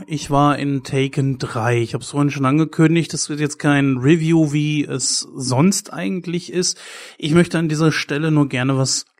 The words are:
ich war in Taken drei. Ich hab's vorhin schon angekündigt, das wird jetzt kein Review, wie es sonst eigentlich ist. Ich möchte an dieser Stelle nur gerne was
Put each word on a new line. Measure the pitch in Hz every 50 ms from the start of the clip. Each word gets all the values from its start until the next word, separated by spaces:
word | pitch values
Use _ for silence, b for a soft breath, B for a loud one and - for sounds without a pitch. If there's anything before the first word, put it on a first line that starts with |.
| -
ich | - 160 143 - -
war | 143 139 143 147 143 -
in | 139 143 139 135 123
Taken | - 139 135 135 139 135 147 135 139 131 127
drei. | 131 - - 120 110 120 120 120
Ich | 117 - -
hab's | 120 - -
vorhin | - 143 143 143
schon | 139 143 139
angekündigt, | 131 139 156 160 151 - - 165 160 165 170 156 - -
das | 151 - -
wird | 151 147
jetzt | 151 139 - -
kein | - 147 143 143 139 139 131 123
Review, | 123 143 170 165 156 160 165 165 160 147 143
wie | 151 147 151 151 147 135
es | - 135 131 - - - - - - -
sonst | 143 131 123 127 127 156 196 196 - - -
eigentlich | - 156 180 196 190 180 170 160 170 175 - - -
ist. | 180 180 - - B B B B B B B B B
Ich | - 151 151
möchte | 170 175 175 - 160
an | 170 156
dieser | 156 147 165 156
Stelle | 147 - - - 147 143 160 160
nur | 156 147 147 135
gerne | 135 123 127 135 135 131
was | 135 131 - - - - _